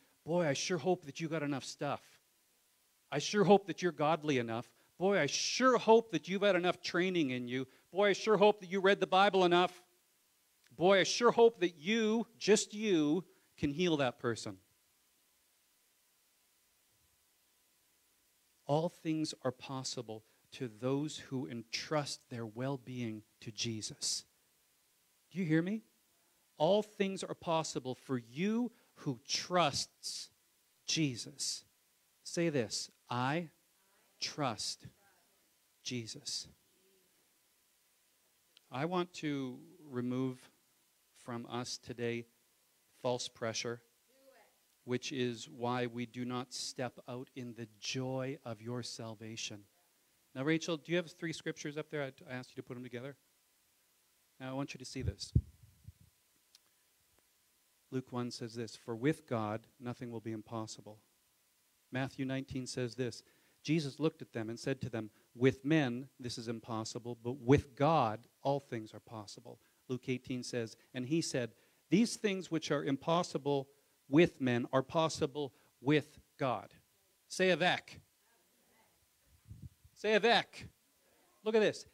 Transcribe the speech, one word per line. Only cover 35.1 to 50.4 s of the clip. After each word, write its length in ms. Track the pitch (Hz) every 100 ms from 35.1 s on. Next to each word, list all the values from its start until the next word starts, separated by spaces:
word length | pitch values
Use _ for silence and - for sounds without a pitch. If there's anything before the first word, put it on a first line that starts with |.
| _ _ _ _ _ _ _
Jesus." 680 | - 123 110 143 135 - - - _ _ _ _ _ _ _ _ _ _ _ _ _ _ _ _ _ _ _ _ _
I 140 | 127 156
want 260 | 180 175 -
to 460 | 156 143 131 127 165 -
remove 680 | 156 123 123 127 131 127 - _ _ _ _ _ _ _
from 280 | - 117 120
us 300 | 120 123 -
today 500 | - 120 120 117 117 _ _ _ _ _ _ _
false 260 | 127 123 -
pressure, 540 | - 117 110 120 117 - _ _ _ - - _ _ _ _
which 280 | - 123 -
is 380 | 139 123 113 -
why 380 | 147 120 123 123
we 180 | 117 120
do 200 | 120 123
not 280 | 123 131
step 460 | - - - 123 - -
out 220 | 123 135 -
in 180 | 120
the 140 | 110 117 107
joy 580 | - 135 131 131 131 147
of 180 | - 113
your 220 | 113 123
salvation. 800 | 113 - 113 107 110 113 - 107 101 _ _ _ _ _ _
Now, 80 | 131